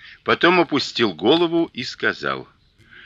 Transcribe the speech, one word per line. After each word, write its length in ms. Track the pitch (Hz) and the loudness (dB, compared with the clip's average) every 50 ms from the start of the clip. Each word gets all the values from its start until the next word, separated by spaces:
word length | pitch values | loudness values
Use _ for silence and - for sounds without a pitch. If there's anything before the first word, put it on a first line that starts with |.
| - - - - _ | -20 -20 -20 -12 _
потом 360 | - 117 117 - 170 185 180 | -2 0 2 4 4 4 4
опустил 540 | 165 139 151 139 - - - - 120 107 90 | 2 2 0 -2 -4 -4 -2 -2 -2 -2 -2
голову 560 | 76 87 110 151 170 175 165 165 170 165 - - | 0 2 2 2 4 2 0 0 -2 -2 -2 -6
и 120 | - 123 | -12 -12
сказал: 600 | - - - - 113 92 - 73 69 67 65 64 - _ _ _ _ _ _ _ _ - - - | -12 -12 -6 -4 -4 -4 -4 -6 -6 -6 -6 -10 -16 _ _ _ _ _ _ _ _ -20 -20 -20